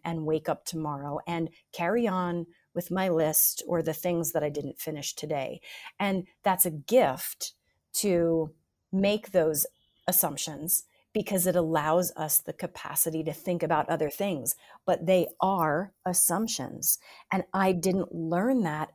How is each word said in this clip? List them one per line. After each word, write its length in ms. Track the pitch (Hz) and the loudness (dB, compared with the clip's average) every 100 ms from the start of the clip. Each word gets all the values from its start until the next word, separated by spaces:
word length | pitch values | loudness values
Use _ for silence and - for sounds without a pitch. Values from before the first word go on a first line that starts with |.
| 165 | -6
and 220 | 165 156 | -4 0
wake 200 | 156 160 | -2 -2
up 160 | 151 | -4
tomorrow 560 | - 160 151 139 143 143 - | -6 -6 -6 -6 -6 -8 -4
and 240 | 170 165 - _ | -4 -4 -8 _
carry 360 | - 170 233 226 | -4 0 2 2
on 380 | 185 175 175 165 _ _ 175 | 0 -2 -4 -6 _ _ -8
with 160 | 175 | -4
my 180 | 185 190 | -2 2
list 540 | 165 156 156 - - - | 2 4 4 2 0 -2
or 160 | 170 | 0
the 120 | 160 | 0
things 400 | 156 175 170 156 | -2 -2 -2 0
that 100 | 160 | -2
I 60 | 147 | -2
didn't 300 | 147 139 - | -4 -8 -10
finish 360 | 160 151 - - | -8 -8 -8 -8
today. 440 | 156 147 131 - - - - - | -6 -4 -4 -10 -16 -18 -18 -4
And 280 | 202 190 180 _ | -2 -2 -4 _
that's 240 | 202 185 175 | -2 2 0
a 40 | |
gift 800 | 156 - 247 147 143 - - - _ _ _ _ | -2 2 4 4 0 -8 -8 -12 _ _ _ _
to 600 | - 208 175 170 165 156 - _ _ - | -2 2 4 4 2 0 -8 _ _ -4
make 400 | 190 196 214 - | 0 2 0 0
those 340 | 185 160 151 - _ _ _ - | 2 2 0 -2 _ _ _ 0
assumptions 760 | 180 160 143 - 147 202 - - _ _ | 2 0 -4 -8 -8 -2 -2 -4 _ _
because 320 | 214 208 190 180 | -4 0 0 2
it 100 | 175 | 2
allows 560 | 160 160 156 175 180 - | 2 2 4 2 2 -4
us 240 | 156 - | 0 0
the 140 | - | -2
capacity 720 | - 170 - - 147 165 160 | -10 -10 -10 -6 -2 0 -2
to 80 | 156 | -4
think 300 | 147 190 175 | -4 -2 -2
about 260 | 165 156 156 | 2 2 2
other 220 | 160 151 | 0 -2
things. 460 | - 202 151 - - - - | -2 -4 -2 -4 -6 -10 -6
But 220 | - 170 170 | 0 0 4
they 220 | 185 160 - | 4 4 0
are 540 | 190 190 156 151 196 _ 180 | 2 4 2 2 -2 _ -2
assumptions. 920 | 180 - 175 226 - 131 - - - - - - | 2 2 2 0 -4 -6 -4 -2 -2 -4 -20 -4
And 120 | 190 - | -4 -2
I 180 | 190 190 | 2 2
didn't 440 | 180 185 190 - 165 | 4 2 0 -2 -4
learn 480 | 160 175 240 262 | -2 2 2 2
that 300 | 165 151 156 | 2 -2 -6